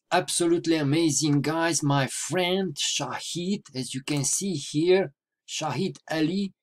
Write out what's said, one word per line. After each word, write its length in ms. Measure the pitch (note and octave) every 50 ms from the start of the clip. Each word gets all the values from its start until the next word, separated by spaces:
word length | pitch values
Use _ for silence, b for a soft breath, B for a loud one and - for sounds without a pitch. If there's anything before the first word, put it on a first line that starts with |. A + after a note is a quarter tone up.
| _ -
absolutely 640 | E3 F3+ F3+ - - - F3 E3+ E3+ E3+ - E3 E3 D#3+
amazing, 640 | D3+ C3+ D3 E3 E3+ D#3+ C#3+ - D#3 D3+ D3 C#3+
guys. 420 | C3+ D3 D#3+ E3 E3 E3+ D#3+ - D#3
My 240 | C#3+ C#3 C#3 C3 A#2+
friend 680 | - - - - - F#3 F3+ F3 F#3 G3 F#3+ F3+ C#3+
Shahid, 880 | - - - - - C#3+ B2+ B2 - - - - E3 F3 F#3 G#3 - - - -
as 180 | C3 B2+ - -
you 80 | C3+
can 220 | - - D3+ C#3+ C3
see 300 | - - - F#3+ G3+ F3
here, 600 | D3 - - - D3 E3 F3+ F#3 G3 F#3 D3 _ _ _ _ _ _ _ -
Shahid 500 | - - D#3 D3+ B2 C3 F#3+ F3+ D3 - _ -
Ali, 440 | D#3 D#3+ D#3 D3+ F#3 G3+ G3+ F#3+ - _